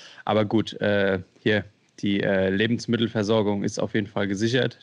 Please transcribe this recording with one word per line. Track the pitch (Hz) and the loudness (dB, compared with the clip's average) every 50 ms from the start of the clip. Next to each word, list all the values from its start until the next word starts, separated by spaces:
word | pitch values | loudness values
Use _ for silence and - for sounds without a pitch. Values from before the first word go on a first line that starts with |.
| - - - - - | -20 -20 -20 -12 -4
Aber | - 104 107 107 | 0 2 2 2
gut, | 101 113 110 101 - - | 2 2 0 0 0 -4
äh, | - 104 104 104 101 98 98 95 92 90 - _ _ | -4 0 0 2 2 2 2 0 -2 -4 -8 _ _
hier, | _ 113 107 104 95 - _ _ _ _ _ - | _ 2 2 2 0 -4 _ _ _ _ _ -6
die, | - 104 98 98 98 | -2 -2 0 0 0
äh, | 104 98 95 95 95 | 0 2 2 2 2
Lebensmittelversorgung | 95 98 107 110 120 104 - - 117 107 117 107 - 113 104 98 113 113 104 101 104 101 98 | 2 2 0 0 0 -2 -2 -2 0 0 0 0 0 -2 0 2 2 2 2 0 0 0 -2
ist | 107 110 - | -4 -2 -2
auf | - 101 - | -6 -2 -2
jeden | 113 101 | -4 -4
Fall | 101 - 101 101 98 | -2 -4 -4 -2 -2
gesichert. | 101 95 107 117 120 135 120 120 - - | -2 0 0 0 0 0 0 -2 -4 -8